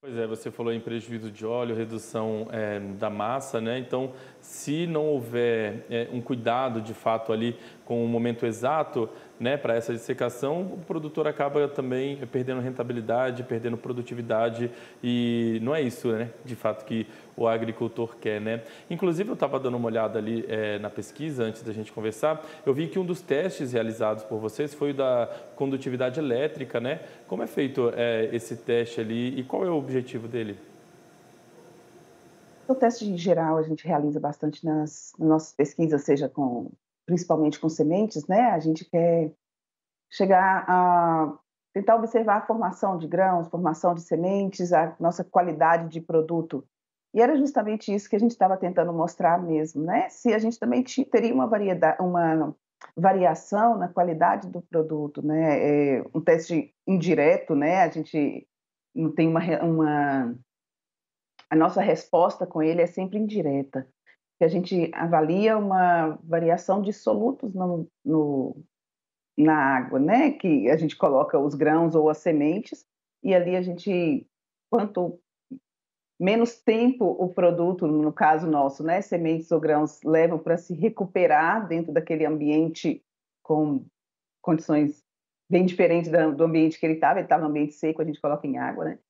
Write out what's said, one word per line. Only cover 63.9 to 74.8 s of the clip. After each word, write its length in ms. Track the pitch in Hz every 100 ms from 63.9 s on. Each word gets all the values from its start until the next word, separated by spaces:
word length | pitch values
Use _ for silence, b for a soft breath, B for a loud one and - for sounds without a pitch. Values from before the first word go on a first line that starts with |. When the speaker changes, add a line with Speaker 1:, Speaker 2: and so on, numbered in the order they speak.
| _ _ b _ _
Speaker 2:
que 60 |
a 40 | 165
gente 420 | 170 180 185 165
avalia 640 | - 170 170 156 180 214 220
uma 600 | 202 190 180 170 160 156
variação 580 | 160 165 165 175 - 196
de 100 | 202
solutos 640 | 208 - 208 226 269 233
no, 320 | 190 180 170 160 _
no, 520 | - 156 147 139 127 - - _ _ _ _ _ _ -
na 160 | 151
água, 460 | 156 135 135 123 131
né? 320 | 147 226 302
Que 360 | - 190 147 110
a 80 | 160
gente 200 | 160 -
coloca 420 | 165 135 143 147
os 160 | 143
grãos 400 | 143 151 156 170
ou 160 | 160 156
as 80 | 151
sementes, 680 | - 156 147 185 - - _ _ _ _
e 100 | 190
ali 220 | 185 175
a 80 | 180
gente, 640 | 180 170 202 180 170 135 - _ _ _ _
quanto 520 | 233